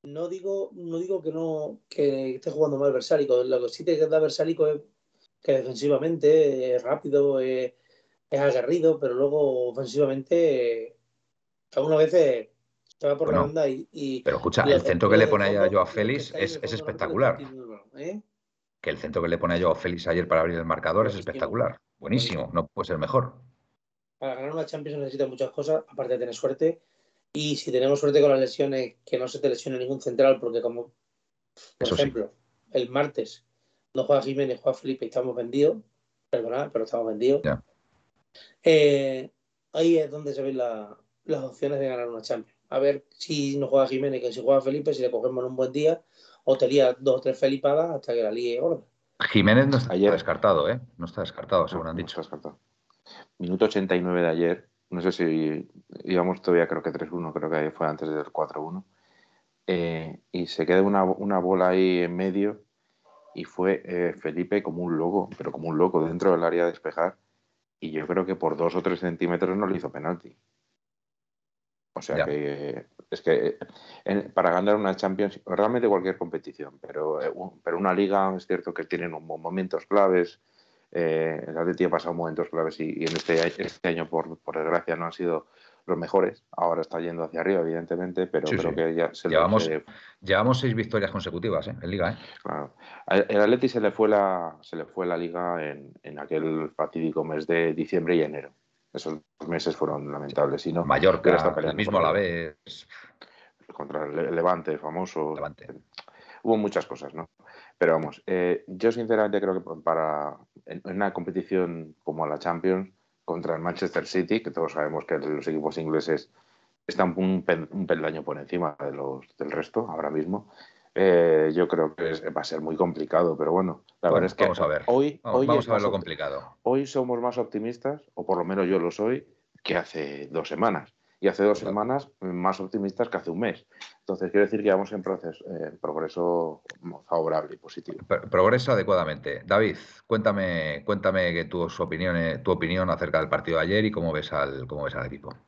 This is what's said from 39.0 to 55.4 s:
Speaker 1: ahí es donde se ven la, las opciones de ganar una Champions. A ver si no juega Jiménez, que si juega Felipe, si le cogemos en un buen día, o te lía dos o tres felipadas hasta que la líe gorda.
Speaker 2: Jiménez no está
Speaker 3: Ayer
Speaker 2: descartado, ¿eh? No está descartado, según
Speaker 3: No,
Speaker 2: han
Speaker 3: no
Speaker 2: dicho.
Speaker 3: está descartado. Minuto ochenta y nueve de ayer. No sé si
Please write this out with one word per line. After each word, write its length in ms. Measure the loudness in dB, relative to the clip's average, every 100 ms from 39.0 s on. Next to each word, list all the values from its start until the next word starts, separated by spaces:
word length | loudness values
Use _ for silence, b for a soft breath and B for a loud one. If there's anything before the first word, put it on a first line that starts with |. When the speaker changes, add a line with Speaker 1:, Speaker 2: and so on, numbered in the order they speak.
| 0 -4 -8 _ _ _ _
Speaker 1:
ahí 260 | 0 4 4
es 100 | 2
donde 240 | -4 -8
se 80 | -4
ven 160 | -4 -2
la, 400 | -4 -4 -10 -18 _ _ -6
las 180 | -4
opciones 360 | -4 -4 -4 -2
de 100 | -2
ganar 180 | -4 -6
una 140 | -8
Champions. 360 | -6 -6 -6 _ _
A 100 | 2
ver 260 | 2 2 _
si 480 | _ -6 -2 0 0
no 100 | 2
juega 200 | 4 4
Jiménez, 340 | 2 -2 -2
que 120 | -4
si 80 | -2
juega 200 | 4 4
Felipe, 320 | 4 -2 -2
si 80 | 0
le 100 | 0
cogemos 320 | 0 -2 -2
en 80 | -4
un 40 | -2
buen 160 | -2
día, 300 | 2 2 2 b b b b
o 140 | 2 4
te 100 | 6
lía 280 | 6 6 4
dos 180 | 2 2
o 40 |
tres 180 | 2 2
felipadas 520 | 0 2 2 2 0
hasta 220 | -2 -4
que 100 | -2
la 80 | 0
líe 280 | -2 -2 0
gorda. 240 | 0 -2 -6 _ _ _ 2
Speaker 2:
Jiménez 380 | 4 8 6 6
no 100 | 4
está 160 | 2
Speaker 3:
Ayer 180 | 4 4
Speaker 2:
descartado, 580 | 4 0 2 4 4 2
¿eh? 100 | -2 -6 -12
No 80 | -12
está 160 | -8
descartado, 460 | -10 -10 0 2 2
según 180 | -2 -6
Speaker 3:
No, 60 |
Speaker 2:
han 40 | -6
Speaker 3:
no 40 |
Speaker 2:
dicho. 180 | -8 -8
Speaker 3:
está 20 |
descartado. 380 | -10 -10 -14 -16 _ _ _ _ B B B _
Minuto 280 | -4 2 2
ochenta 300 | 2 0 0
y 60 |
nueve 200 | 2 2
de 60 | 2
ayer. 420 | 2 2 0 -6 _ _
No 120 | -2
sé 100 | -2
si 580 | 0 0 2